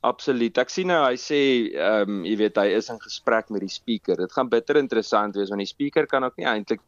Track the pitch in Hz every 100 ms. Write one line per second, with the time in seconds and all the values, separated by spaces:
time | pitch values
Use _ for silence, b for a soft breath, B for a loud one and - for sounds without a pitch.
0 | - - - 123 117 - 131 - 185 170
1 | 135 127 - 147 139 123 110 71 90 107
2 | 101 101 85 107 107 107 101 104 110 113
3 | - - - 113 - 104 - - - 110
4 | - - 90 - 127 117 - 143 135 113
5 | - 107 104 98 98 101 98 - 143 160
6 | 151 135 127 - 131 107 101 113